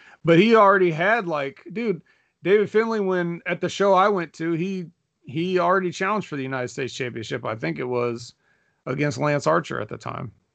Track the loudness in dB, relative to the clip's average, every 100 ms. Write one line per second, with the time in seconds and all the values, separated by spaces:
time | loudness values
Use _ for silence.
0 | -20 -4 4 6 6 6 6 6 2 2
1 | 0 0 -2 -4 -6 -10 -12 -6 -4 -4
2 | _ _ _ _ 2 2 4 0 0 0
3 | 0 0 -2 -4 -6 -4 -4 2 4 6
4 | 4 2 -4 -6 -4 -2 -2 -6 -10 -16
5 | _ _ -10 -6 0 2 2 2 0 -2
6 | -2 -2 -4 -8 -6 -6 -6 -6 -8 -6
7 | -8 -8 -8 -6 -6 -6 -6 -6 -4 -2
8 | -2 -4 -12 -20 _ _ _ _ -6 -2
9 | -2 -2 -2 0 2 0 -2 -8 -8 -10
10 | -10 -10 -12 -14 _